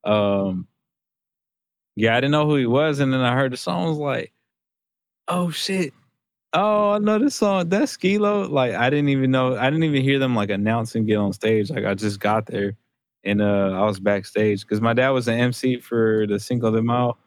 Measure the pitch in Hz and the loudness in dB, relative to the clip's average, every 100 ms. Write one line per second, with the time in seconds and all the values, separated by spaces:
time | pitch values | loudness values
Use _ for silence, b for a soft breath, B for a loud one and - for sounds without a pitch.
0 | - 107 101 101 98 92 90 _ _ _ | 0 0 2 0 0 -4 -8 _ _ _
1 | _ _ _ _ _ _ _ _ _ - | _ _ _ _ _ _ _ _ _ -2
2 | 110 120 135 151 151 147 120 131 156 143 | 0 2 2 0 2 2 2 2 2 0
3 | 135 131 123 127 135 123 - 175 170 151 | 0 2 2 2 0 -2 -4 -2 -2 -2
4 | 147 120 - _ _ _ _ _ _ _ | -2 -4 -6 _ _ _ _ _ _ _
5 | _ _ - 175 175 156 - 190 156 _ | _ _ -6 -2 -2 -4 -4 -4 -4 _
6 | _ _ _ _ _ 160 208 208 208 208 | _ _ _ _ _ 0 2 2 2 2
7 | 208 214 277 - 208 190 175 196 277 - | 2 2 0 0 0 0 0 0 0 -2
8 | 185 208 208 208 190 147 123 92 120 147 | 0 2 2 0 -2 0 0 0 0 2
9 | 143 135 131 131 127 117 127 156 160 143 | 2 2 2 2 0 0 0 0 0 0
10 | 135 139 131 113 101 98 104 117 113 117 | 0 0 0 0 0 0 0 0 -2 -4
11 | 110 107 101 95 110 110 101 - 101 98 | 0 2 0 -2 0 0 0 -4 -4 -2
12 | 104 98 104 110 110 107 101 107 _ _ | -4 -2 0 0 -2 -4 -4 -6 _ _
13 | _ _ 101 104 104 101 98 95 104 95 | _ _ -4 0 2 2 0 0 -2 0
14 | 98 101 95 107 107 101 - 107 113 117 | -2 -2 -2 -2 0 -2 -2 -2 0 2
15 | 131 131 117 117 123 120 131 123 - 117 | 2 0 0 0 0 0 -2 -4 -4 0
16 | 110 110 107 101 - 123 117 110 117 120 | 2 2 0 -2 -2 -2 0 0 0 0
17 | 123 - | 0 -4